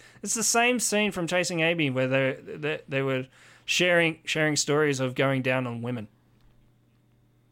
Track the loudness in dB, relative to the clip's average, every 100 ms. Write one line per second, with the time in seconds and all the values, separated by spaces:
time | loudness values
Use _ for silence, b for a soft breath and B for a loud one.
0 | B B -6 -4 0 2 2 2 0 0
1 | 0 -2 -2 0 0 0 0 2 0 0
2 | 0 2 0 -2 -10 -8 -6 -6 -4 -4
3 | -2 -2 -6 B B B B 0 4 4
4 | 4 0 -4 0 0 0 2 2 2 2
5 | -2 0 0 2 0 0 -2 -6 -6 -8
6 | -10 _ _ _ _ _ _ _ _ _
7 | _ _ _ _ _